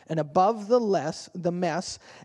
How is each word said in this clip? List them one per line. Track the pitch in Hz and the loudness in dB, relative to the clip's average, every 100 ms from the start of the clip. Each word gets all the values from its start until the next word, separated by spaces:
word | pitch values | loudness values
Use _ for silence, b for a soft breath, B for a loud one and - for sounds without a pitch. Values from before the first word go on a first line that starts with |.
| b | b
and | 160 | -4
above | 147 165 190 226 202 | 0 4 4 2 2
the | 247 | 2
less, | 220 180 143 - - 180 | 4 0 0 -8 -12 -6
the | 175 | -4
mess, | 175 180 156 - - B B | -2 -2 -2 -6 -12 B B